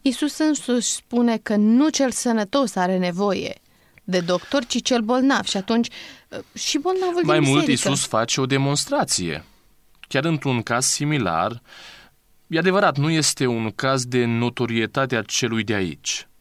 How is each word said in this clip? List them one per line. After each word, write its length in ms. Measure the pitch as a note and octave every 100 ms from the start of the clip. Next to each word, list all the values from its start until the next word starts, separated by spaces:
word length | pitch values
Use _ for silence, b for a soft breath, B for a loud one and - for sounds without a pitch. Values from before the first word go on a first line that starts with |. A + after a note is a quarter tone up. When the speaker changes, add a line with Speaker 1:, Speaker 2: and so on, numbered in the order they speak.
Speaker 1:
Iisus 360 | C4+ A#3+ D4 -
însuși 500 | D#4 C#4 - B3 -
spune 480 | - - A#3+ A#3+ A3
că 200 | - G#3
nu 320 | G#3 A#3+ D4+
cel 220 | D4 C4+
sănătos 640 | - B3 A3+ G3+ C#4+ B3+
are 240 | - F3+ F#3+
nevoie 560 | F3+ F3 G3+ F3+ - - b b b b
de 160 | - F3+
doctor, 440 | E3+ F3+ - C#4
ci 180 | A#3+ B3
cel 180 | - A#3+
bolnav. 440 | G#3+ B3+ C4+ B3
Și 120 | F#3+ G3+
atunci, 320 | F#3+ A#3 A#3 B B B B
uh, 100 | - - -
și 180 | - D4+
bolnavul 460 | E4 F#4 F#4 F4
Speaker 2:
Mai 160 | E4+ D#3
Speaker 1:
din 80 | C#3+
Speaker 2:
mult, 160 | C#3
Speaker 1:
biserică. 240 | D#4 B2+ -
Speaker 2:
Iisus 180 | C3+ -
face 340 | A2 A2+ -
o 60 | C3
demonstrație. 960 | C3+ C#3 D3 - C#4+ C#3+ - F2 D2+ - _ _ _ _ _ -
Chiar 160 | C3+
într-un 380 | D#3+ D#3 C#3 B2
caz 240 | A2 A#2+ B2+
similar, 760 | - D3 D3+ G2 E2 F#2+ A#2+ B B B B B _ _ _ -
e 120 | D#3+
adevărat, 380 | F3 F#3+ G3 C3+
nu 140 | D3
este 360 | D#3+ D3 - C3
un 240 | A#2 A2
caz 340 | - C3+ C3+
de 200 | B2 B2
notorietatea 1000 | A#2+ A#2 A#2+ A#2+ A#2+ A2+ A2 - C3 A#2+
celui 420 | G2+ - B2 A2+
de 100 | G#2+
aici. 520 | G#2 F2+ C#2 - - - _